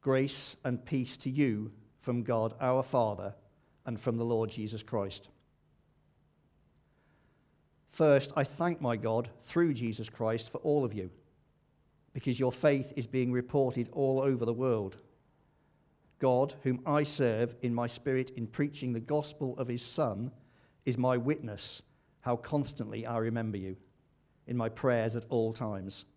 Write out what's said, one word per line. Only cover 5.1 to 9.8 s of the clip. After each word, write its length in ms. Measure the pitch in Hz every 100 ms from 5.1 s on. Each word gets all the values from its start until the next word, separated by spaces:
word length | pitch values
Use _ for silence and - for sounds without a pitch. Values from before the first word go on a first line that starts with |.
| 95 - _ _ _ _ _ _ _ _ _ _ _ _ _ _ _ _ _ _ _ _ _ _ _ _ _ _
First, 400 | - 156 139 139 -
I 80 |
thank 380 | 135 - 175 170
my 160 | 131 117
God 320 | 110 110 123 - -
through 300 | 165 170
Jesus 340 | 127